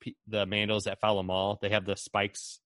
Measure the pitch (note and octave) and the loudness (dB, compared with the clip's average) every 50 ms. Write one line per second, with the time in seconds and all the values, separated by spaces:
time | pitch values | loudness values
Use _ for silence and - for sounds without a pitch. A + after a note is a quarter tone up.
0 | - - - _ _ - A2 G#2+ G2+ F#2+ G#2 G#2 G#2+ G#2 G#2+ G#2 G2+ G#2+ G2 - | -14 -14 -14 _ _ -4 -2 0 0 0 0 0 0 2 0 0 -2 -4 -4 0
1 | - G#2+ G#2+ G2 F#2 F#2 F#2 F#2+ F#2+ G2+ G#2 - - G2 G#2+ G#2+ F#2 G2+ G2 - | 2 2 4 2 2 0 0 0 2 0 0 0 0 2 2 2 2 0 -4 -4
2 | - - - G#2 G2+ G#2 - - - - - - _ | -4 -2 0 0 0 0 -2 -8 -14 -14 -16 -18 _